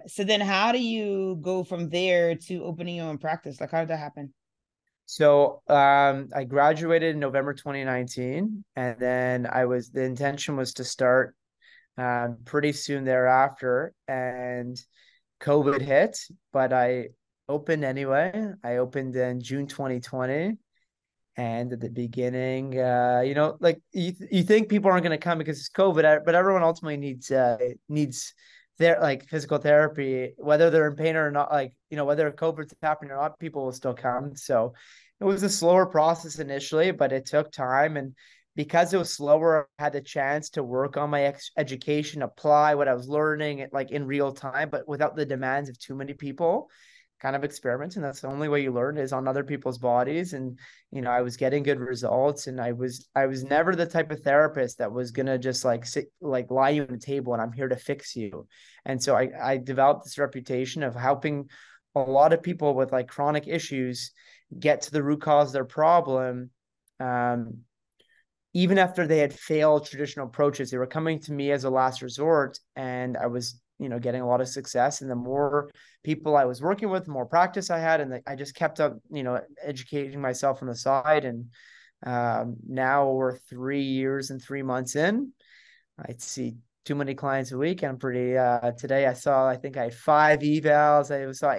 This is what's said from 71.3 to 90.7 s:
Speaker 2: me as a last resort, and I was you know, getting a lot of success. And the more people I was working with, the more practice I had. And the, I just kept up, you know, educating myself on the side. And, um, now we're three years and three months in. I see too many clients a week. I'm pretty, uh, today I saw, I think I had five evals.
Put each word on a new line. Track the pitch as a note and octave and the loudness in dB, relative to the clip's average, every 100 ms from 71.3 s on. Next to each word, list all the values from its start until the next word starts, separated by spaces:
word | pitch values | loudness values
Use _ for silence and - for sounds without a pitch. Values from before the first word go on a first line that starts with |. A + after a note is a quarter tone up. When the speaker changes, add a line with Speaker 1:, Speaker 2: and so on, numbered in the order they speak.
Speaker 2:
me | C#3+ C#3 | -4 0
as | C#3+ | 0
a | C3 | 0
last | C3 C3 B2+ | 2 0 -2
resort, | B2+ A#2+ D3+ D#3+ C#3 C#3 - - | -10 -4 2 2 2 -4 -18 -12
and | C3 B2+ B2+ B2 | -8 -6 -6 -4
I | A#2+ | -4
was | A#2+ B2 - _ _ | -4 -8 -12 _ _
you | C#3 | -8
know, | A#2+ | -6
getting | A#2+ B2 | -4 -4
a | B2 | 0
lot | B2 | 0
of | B2+ | 0
success. | C#3 C3 B2+ B2+ C#3+ | -6 -6 0 0 -2
And | C3+ | -6
the | A#2+ | -8
more | B2 C3+ C#3+ D3 C#3+ - _ _ | -4 -2 0 0 -4 -10 _ _
people | - D3+ D#3 D3 | -6 -4 2 4
I | B2+ | 2
was | B2 | 0
working | D3+ G3+ G#3 | -2 -2 -2
with, | F#3 F3+ | -4 -4
the | |
more | C#3+ A#2+ | -8 0
practice | E3 F#3 G3 F#3+ | 2 2 0 -4
I | E3 | -2
had. | D#3+ D#3+ | 2 2
And | C#3 | 0
the, | B2+ - | -6 -10
I | C3+ | -10
just | C#3+ - | -10 -4
kept | D#3+ D#3 | -4 0
up, | D3+ A2+ - | -2 -2 -10
you | D3+ | -8
know, | B2+ B2 - D3 | -4 -4 -6 -12
educating | D3 C3 B2 D3 C#3 C#3 | -12 -12 -8 -8 -6 -6
myself | C3+ B2 C#3 C3+ | -4 -2 -2 -2
on | B2+ | -6
the | A#2+ | -4
side. | - C3+ B2+ D#3 C3+ | 0 0 2 2 2
And, | A#2 A#2+ - _ _ _ _ B2+ | -8 -12 -20 _ _ _ _ -6
um, | B2 A#2+ A2+ A#2+ A#2+ - | -2 0 -2 -4 -8 -8
now | C3 C3 C#3+ C#3 | -4 0 2 2
we're | C3 C3 B2+ | 2 -2 -4
three | - B2 B2+ C#3+ | -12 -12 -6 -4
years | C#3 C3 C3+ C#3 C3+ | -2 -2 -2 -4 -6
and | C3+ | -12
three | - C#3 | -10 -8
months | C3+ B2+ B2+ D3 | -4 -4 -4 0
in. | E3 A3 C4+ - _ _ _ _ _ - | 0 0 -4 -10 _ _ _ _ _ -18
I | - A#2+ | -16 -14
see | - - B2 A#2+ - _ - | -12 -8 -8 -10 -18 _ -8
too | C#3+ | -4
many | C#3 C3+ | -4 -4
clients | C#3+ C3+ B2+ | -4 -4 -4
a | B2+ | -4
week. | D3+ F3+ | -4 -2
I'm | D3 C3 | -6 -4
pretty, | C3+ B2 B2 B2+ | -4 -2 0 2
uh, | B2+ A#2+ A#2+ A#2 | 2 2 0 -4
today | - C3+ C#3 | -2 2 2
I | |
saw, | B2+ - C#3 C3 | 0 2 2 2
I | B2+ | 0
think | C#3+ C3+ | -6 -6
I | |
had | A#2+ A#2+ | -6 -2
five | - D3+ D3+ D3+ | 4 6 6 4
evals. | D3 D3+ D3+ | 2 0 4